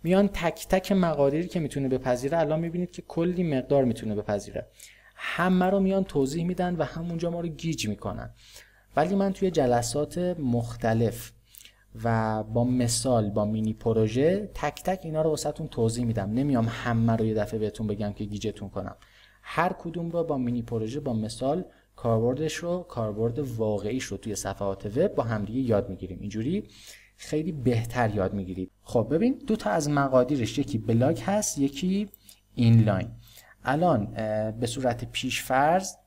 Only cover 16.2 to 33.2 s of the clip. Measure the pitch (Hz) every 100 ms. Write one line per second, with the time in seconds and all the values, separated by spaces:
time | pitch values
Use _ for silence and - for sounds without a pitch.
16.2 | 98 113 143 127 117 - 120 113 117 113
17.2 | 110 107 104 110 107 - 110 104 104 101
18.2 | 107 104 107 - 98 98 98 104 - _
19.2 | - _ - - 175 185 170 170 170 170
20.2 | 165 143 123 120 113 117 110 139 143 113
21.2 | 107 - 135 165 - _ _ - 117 113
22.2 | 117 131 156 - 170 180 170 - 107 104
23.2 | 113 117 139 113 110 104 104 127 - 98
24.2 | 113 98 101 98 101 95 104 117 196 -
25.2 | 117 110 101 123 131 107 98 92 92 87
26.2 | 101 107 120 196 - - - - - _
27.2 | - 151 156 156 123 117 113 127 113 104
28.2 | 95 101 92 92 92 _ - 120 110 156
29.2 | 233 285 - 220 208 185 147 143 139 131
30.2 | 123 147 - - 131 113 110 113 131 165
31.2 | - 208 208 147 139 - 185 190 208 -
32.2 | - - _ - 117 113 107 95 90 -